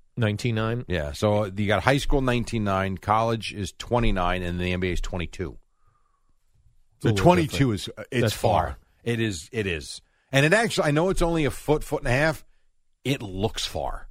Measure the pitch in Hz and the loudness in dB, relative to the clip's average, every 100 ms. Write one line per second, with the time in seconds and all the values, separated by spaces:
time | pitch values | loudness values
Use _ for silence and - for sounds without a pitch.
0 | _ - 110 104 123 110 110 120 - 87 | _ -2 -2 0 -2 -2 -2 -4 -4 -4
1 | 73 73 110 104 104 95 101 101 127 139 | -4 0 2 2 0 -2 0 2 4 2
2 | - 143 131 120 107 117 101 95 95 92 | 2 2 2 0 0 -2 0 0 0 -4
3 | - 107 117 117 - 104 95 - - 120 | 0 2 2 -2 -6 -8 -8 -10 -2 2
4 | 113 95 87 90 87 87 90 90 92 85 | 2 2 0 0 -2 -2 -2 0 -2 -2
5 | - 92 80 - 82 - _ _ _ _ | -4 -6 -8 -8 -10 -10 _ _ _ _
6 | _ _ _ _ _ _ _ _ _ _ | _ _ _ _ _ _ _ _ _ _
7 | 107 101 156 175 160 - 135 101 - - | 0 4 6 6 2 2 2 2 -6 -12
8 | 104 147 110 - 117 85 - - _ _ | -4 0 0 2 2 2 0 -6 _ _
9 | - 117 113 90 - 113 95 80 69 - | -4 -2 -2 -4 -8 -4 -4 -4 -8 -16
10 | - _ _ 135 151 208 220 - 156 147 | -20 _ _ 2 4 4 2 0 2 2
11 | 185 - 170 165 139 - - 151 - 147 | 2 2 2 2 0 -2 0 0 0 -4
12 | 139 127 160 143 - _ _ _ _ _ | 0 2 2 -2 -10 _ _ _ _ _
13 | 123 135 101 92 107 - - 80 69 - | -4 -2 -4 -2 -2 -2 -6 -6 -6 -6
14 | - | -10